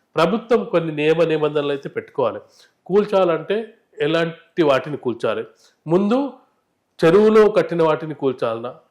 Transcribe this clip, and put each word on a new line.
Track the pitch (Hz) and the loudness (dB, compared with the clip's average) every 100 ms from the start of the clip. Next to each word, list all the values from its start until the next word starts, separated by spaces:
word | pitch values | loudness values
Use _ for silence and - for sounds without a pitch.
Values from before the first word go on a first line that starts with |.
| _ 156 | _ -2
ప్రభుత్వం | 170 220 226 233 | 0 0 0 -2
కొన్ని | 185 175 165 151 | 0 -2 -2 -2
నియమ | 151 160 | 0 2
నిబంధనలు | 160 156 151 147 143 | 2 0 -2 -2 -4
అయితే | 143 123 | -6 -8
పెట్టుకోవాలి. | 117 110 - 117 101 - _ _ _ - | -12 -10 -4 -4 -4 -14 _ _ _ -2
కూల్చాలంటే | 196 202 196 180 160 156 202 226 _ _ - | 0 2 2 2 0 -2 -6 -6 _ _ -6
ఎలాంటి | 147 165 170 165 _ - | -2 0 -2 -6 _ 0
వాటిని | 151 131 151 143 | 2 2 0 -8
కూల్చాలి, | 123 113 123 104 - _ _ _ 151 | -6 -4 -4 -4 -8 _ _ _ -2
ముందు | 175 202 254 277 - _ _ _ _ _ - 165 | 0 2 0 -2 -8 _ _ _ _ _ 0 4
చెరువులో | 190 214 220 208 | 4 6 6 4
కట్టిన | 185 165 170 | 4 -2 0
వాటిని | 160 151 156 | 0 0 -6
కూల్చాలన్నా | 147 135 127 120 113 120 - _ | -4 -4 -2 -4 -6 -10 -16 _